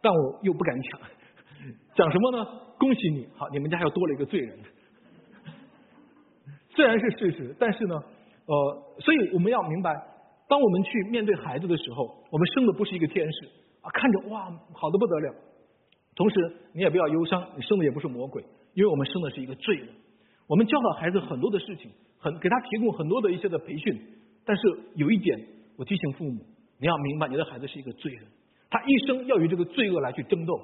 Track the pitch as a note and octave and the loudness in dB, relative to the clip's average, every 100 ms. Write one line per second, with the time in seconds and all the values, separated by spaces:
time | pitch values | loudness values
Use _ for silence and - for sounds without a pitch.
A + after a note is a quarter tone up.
0 | A3+ F3 C3+ - G3 D#3 E3 B2+ C3+ - | 2 4 2 0 -2 0 0 -2 -4 -12
1 | - - - _ - - C3+ A#2 _ - | -18 -20 -20 _ -20 -20 -18 -18 _ 4
2 | E3 F3+ B3 B3 G#3+ - - - C4 B3+ | 4 4 2 0 -4 -10 -12 0 2 4
3 | F3 C#3+ B2 - C#3+ C#3 D3 E3+ E3 F3+ | 2 -2 -6 -10 -6 -4 -4 0 0 0
4 | F3+ C#3 C#3 G3 A#2 G#2+ G#2+ _ _ _ | 0 -2 -2 -4 -4 -10 -20 _ _ _
5 | _ - - - - - - _ _ _ | _ -20 -20 -20 -20 -20 -20 _ _ _
6 | - _ _ _ - C#3+ _ - C4+ A3 | -20 _ _ _ -20 -20 _ 4 6 6
7 | A3+ - F#3+ D#3 B2 - A#3 G3 G#3+ D#3+ | 2 0 0 -2 -6 -2 0 0 -2 -4
8 | - - _ _ - D3 C#3 C#3+ - - | -8 -18 _ _ -2 0 0 -2 -12 -6
9 | D#3+ D#4 G3+ F#3 F3+ A#3+ E3 D#3+ E3+ D3 | 2 2 4 2 2 2 0 -2 -2 -4
10 | - - _ _ - C#4+ B3 F3+ G3 A#3 | -8 -20 _ _ 0 4 4 4 0 -2
11 | F#3+ A#3 G#3+ F#3+ - E3 F3 E3+ - A#2+ | -2 -2 0 0 -2 -6 -2 -2 -4 -6
12 | A#2+ - - D3+ E3+ - A#3+ F3+ G3+ F3+ | -6 -8 -6 0 2 4 2 2 0 0
13 | D#3 F#3+ D#3 - - _ _ _ - - | -2 0 -2 -4 -14 _ _ _ -10 0
14 | C4 G3 - G#3+ F#3 E3+ - E3 G3+ F#3+ | 2 2 0 -10 -12 -14 -18 -6 0 2
15 | G#3+ D#3+ D3 - - _ _ _ _ _ | 2 0 -2 -8 -20 _ _ _ _ _
16 | _ - G3+ F#3+ E3+ - - D#3+ F#3 D#3+ | _ 0 2 2 0 -2 -14 -2 0 2
17 | D#3 D#3 E3 F3+ F3+ C#3+ - G#3 D3+ C#3 | 2 0 0 -2 -4 -8 0 2 2 0
18 | C3 B2 C3 - - - _ - G#3 D3+ | -6 -8 -10 -10 -14 -20 _ 2 2 2
19 | C3+ F#3 D#3 C#3+ B2+ - - E3 A#2 - | -2 -4 -6 -8 -10 -8 -4 -4 -4 -20
20 | _ _ _ _ - D#3 A3 C#4+ A#3 D#3 | _ _ _ _ 0 2 4 4 2 0
21 | E3 F#3+ C3 C3 A#3 G3+ - F3+ A2+ - | 0 -2 -2 -2 0 -2 -4 -14 -16 -20
22 | _ _ - E3 F3+ B3 A#3+ G#3+ A3+ - | _ _ -8 -2 0 0 0 -2 0 0
23 | D#3 A#3 G#3 F3+ G3+ E3 - D#3 G3+ G#2+ | 0 0 0 0 -2 -4 -6 -6 -4 -4
24 | - - _ _ - G3+ A3 - - - | -6 -20 _ _ -2 2 2 0 -4 0
25 | C#3+ A3+ F3 A#2+ - - - - B2+ G3+ | 2 4 2 -2 -4 -20 -20 -12 -4 -2
26 | D3+ C3+ D#3 A#2 - _ _ - D3 D#3+ | -4 -6 -6 -8 -10 _ _ -4 -2 0
27 | C#3+ D3+ D3+ C3+ D#3 B2 C3+ D3 C3 A2+ | -2 -4 -4 -4 -6 -8 -14 -12 -14 -12
28 | D3+ A#2+ A2 _ _ _ - A3+ C#4 C4+ | -12 -12 -20 _ _ _ -4 -2 2 2
29 | - C4 B3+ A#3 E3 F3 E3+ - G#3+ F3 | 2 -2 2 2 2 0 -2 -2 0 0
30 | C3 - B2 F#3 E3 E3 | -2 -6 -4 -2 -2 -6